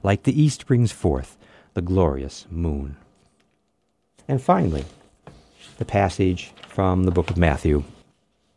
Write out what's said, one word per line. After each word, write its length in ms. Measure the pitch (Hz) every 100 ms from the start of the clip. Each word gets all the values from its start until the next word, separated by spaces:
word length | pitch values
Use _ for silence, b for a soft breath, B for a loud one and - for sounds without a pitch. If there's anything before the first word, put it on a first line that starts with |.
like 220 | 98 104
the 160 | - 143
east 260 | 151 - -
brings 260 | 123 117
forth 460 | - 87 65 65 - b b b
the 100 | -
glorious 640 | 87 92 85 67 69 - -
moon. 460 | 82 82 71 69 71 _ _ _ _ _ _ _ _ _ _ _ _ -
And 140 | 135
finally, 420 | - 185 113 76 69 - _ _ - - _ _ - -
the 60 |
passage 680 | - 101 98 - 95 92 - - -
from 360 | - 95 92
the 60 | 92
book 200 | 87 85
of 60 | 87
Matthew. 480 | 85 67 80 73 71 - _ _ _ _ _